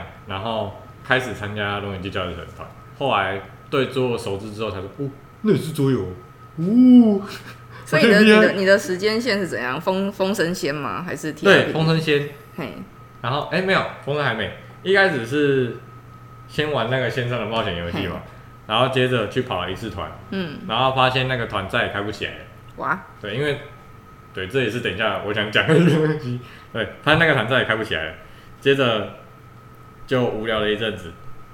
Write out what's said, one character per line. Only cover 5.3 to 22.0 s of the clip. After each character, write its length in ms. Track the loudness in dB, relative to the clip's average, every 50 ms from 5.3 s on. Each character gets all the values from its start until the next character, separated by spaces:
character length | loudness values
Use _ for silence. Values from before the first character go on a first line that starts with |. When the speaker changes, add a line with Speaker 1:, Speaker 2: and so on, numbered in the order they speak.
| -18 -4
Speaker 1:
那 100 | 2 2 2
也 40 | 2
是 140 | 2 -4
桌 180 | -2 0 2 2
游。” 100 | 2 0 -2 -4 -10 -14 -16 -20 -20 -20 -20 -16 -8 -4
哦。 640 | -2 2 6 8 10 12 12 10 10 8 4 2 -2 -6 -12 -14 -16 -18 -18 -20 -20 -20 -20 -18 -8
Speaker 2:
所 160 | -2 2 6
以 60 | 6
你 60 | 8
的， 60 | 8 8
Speaker 1:
好 40 |
厉 100 | 8 8
害。 80 | 8 8
Speaker 2:
你 80 | 8 6
的， 60 | 4
你 120 | 2 4
的 120 | 4 4 4
时 200 | 4 -2 -4 -2
间 220 | 0 0 0 0
线 180 | 0 0 0 0
是 100 | -2 -4
怎 140 | -4 -4
样？ 180 | -4 -4 -4 -4
风-， 280 | -2 -2 -2 0 -2 -4
风 220 | -2 -2 -2 -2 0
神 220 | 0 0 0 0
仙 180 | -2 -2 -4 -4
吗？ 300 | -2 -4 -6 -6 -6 -6
还 100 | -6 -8
是 180 | -6 -6 -8 -6
Speaker 1:
对， 80 | 0
Speaker 2:
T 80 | 4 6
R 140 | 6 6 4
P 40 | 2
G？ 60 | 0
Speaker 1:
风 120 | 0 2
神 160 | 2 2 2
仙。 280 | 2 2 2 0 0 -2 -10 -16 -20 -18 -12
Speaker 2:
嘿。 180 | -10 -10 -10 -10 -14 -16 -18 -18 -20 -20 -20 -18 -8
Speaker 1:
然 100 | -6 -4 -4
后， 160 | -4 -4 -2
哎， 100 | -4 -2
没 120 | 0 2 2
有， 80 | 2 0 -2 -8 -12 -6
风 100 | -4 -2
神 80 | -2 -2
还 100 | -2 -2
没。 180 | -2 -4 -6 -6 -12 -18 -20 -20 -10
一 140 | -2 2 4
开 140 | 4 4 4
始 160 | 2 -2 -4
是 520 | -2 0 0 2 2 2 2 0 -2 -4 -10 -14 -18 -20 -20 -20 -20 -20 -20 -20 -20 -20 -20 -20 -12
先 240 | -6 -4 -4 -2
玩 180 | -2 -2 -2 0
那 100 | -2 -2
个 100 | -2 -2
线 200 | -2 -4 -4 -4
上 80 | -4 -4
的 60 | -4
冒 180 | -4 -2 -2 -2
险 120 | -2 -4
游 160 | -6 -6 -6
戏 160 | -6 -4 -6 -6
嘛， 80 | -6
Speaker 2:
嘿。 60 | -8 -10 -14 -18 -20 -20 -20 -20 -18 -8 -2
Speaker 1:
然 120 | 0 2
后 80 | 2 2
接 200 | 2 0 0 2
着 180 | 2 0 -2 -2
去 140 | -2 -4
跑 200 | -4 -2 -4 -4
了 100 | -4 -6
一 40 | -6
次 140 | -8 -8 -8
团， 200 | -8 -8 -8 -10 -10 -16 -14 -8
Speaker 2:
嗯。 300 | -6 -6 -6 -6 -8 -12 -8 -4
Speaker 1:
然 120 | -2 0
后 160 | 2 2 2
发 140 | 2 2 2
现 180 | 2 0 -2 -2
那 80 | -2
个 100 | -4 -4 -4
团 200 | -4 -4 -4 -2
再 200 | -2 -2 -2 -2
也 40 |
开 100 | -2 -4